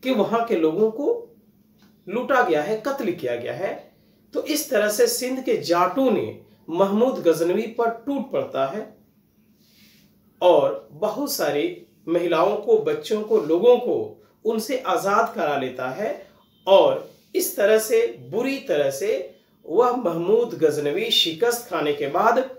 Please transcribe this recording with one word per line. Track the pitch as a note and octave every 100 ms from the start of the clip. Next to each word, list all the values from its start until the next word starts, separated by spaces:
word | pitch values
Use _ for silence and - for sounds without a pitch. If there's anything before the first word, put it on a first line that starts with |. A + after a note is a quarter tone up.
कि | B3+
वहां | A#3+ F#3+ A3+ A#3
के | F#3
लोगों | D#3+ D#3+ A3
को | A3 D4 A#4 - - _ _ _ _ _ _ -
लूटा | G#3 B3 C4+
गया | B3 D3+
है, | D3+ A3
कत्ल | C#4 C4+ A3
किया | D#3+ B2 A#2+
गया | A#2+
है, | B2+ F#3+ - - _ _ _ _
तो | -
इस | - D4 -
तरह | G#3 G#3
से | G#3 A#3+
सिंध | - B3+ C4
के | B3+ -
जाटों | C#3 E3+ F#3 C#4 C4+
ने | G3 A2 - - _ -
महमूद | E3 G3 G#3 B3+ -
गजनवी | E3+ D#3 E3+ F#3+ A3+
पर | - A#3 A#3 -
टूट | C#4 -
पड़ता | D3+ - C3+ C3+
है | E3+ - - _ _ _ _ _ _ _ _ _ _ _ _ _ _
और | F3+ D#3 C3+ - -
बहुत | D3 G#3 G#3 C#4+
सारी | - D#3 C#3+ E3 - - _ -
महिलाओं | E3+ E3+ E3 F3+ G#3
को, | - A3
बच्चों | - - - G#3+
को, | G#3+ A3
लोगों | D3+ E3 A3+ A#3+
को | - C#3 G#2+ - _ _ G#3+
उनसे | A3+ - B3+
आजाद | B3 - F3 G#3 A3+ G#3+
करा | D#3 C#3
लेता | C3 B2 B2+
है | C3 G#3+ - - _ _ _ -
और | F#3+ D3+ - - - _ -
इस | - -
तरह | G3+ A3
से, | G#3+ A#3 A#3 E3+ B2+
बुरी | F3+ C4+ C4+
तरह | G3+ D#3 C#3
से | C3+ G3+ C4 - - _ _ -
वह | F3 B3 B3
महमूद | G#3 E3 E3+ A3 A#3+ D#3+
गजनवी | D#3 C#3+ C#3+ D#3 A3+
शिकस्त | A3 F3 - A#3 A#3 -
खाने | E3+ D3
के | C#3+ C#3+
बाद | E3 G#3+ A#3+ C4